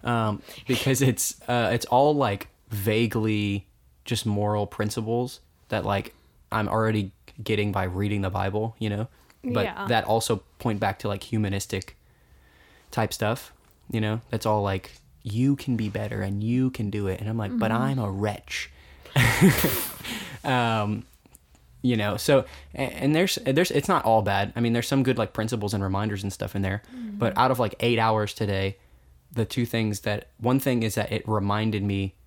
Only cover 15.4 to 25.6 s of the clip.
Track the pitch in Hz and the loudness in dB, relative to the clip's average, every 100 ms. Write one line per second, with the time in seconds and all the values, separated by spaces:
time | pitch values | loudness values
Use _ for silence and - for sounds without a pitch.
15.4 | 131 139 - 117 107 107 104 107 98 101 | 2 0 -2 -2 -2 -4 -6 -4 -4 -2
16.4 | 107 127 131 127 107 104 98 92 104 113 | 0 2 0 0 -4 -2 -2 -2 -4 -4
17.4 | 101 170 110 113 135 131 104 98 107 104 | -2 0 2 2 0 0 -2 0 -2 -4
18.4 | - - - - - - - 131 120 113 | -8 -10 -10 -16 -20 -20 -2 4 4 6
19.4 | 175 120 - - - - - - - - | 6 6 2 0 -4 -10 -10 -10 -10 -8
20.4 | - 127 117 110 104 107 - _ - - | 0 2 2 2 0 -2 -8 _ -20 -20
21.4 | _ - _ - 123 117 104 101 - 139 | _ -20 _ -4 0 2 0 0 4 4
22.4 | 131 - - - 135 147 143 151 190 - | 4 -12 -16 -8 -6 -2 2 2 2 0
23.4 | - 135 180 143 165 180 - 110 101 98 | 2 2 4 2 2 2 4 4 4 0
24.4 | 101 - 117 117 - 135 131 117 107 - | 0 0 0 0 2 2 2 0 -2 -2
25.4 | 107 113 | -4 -2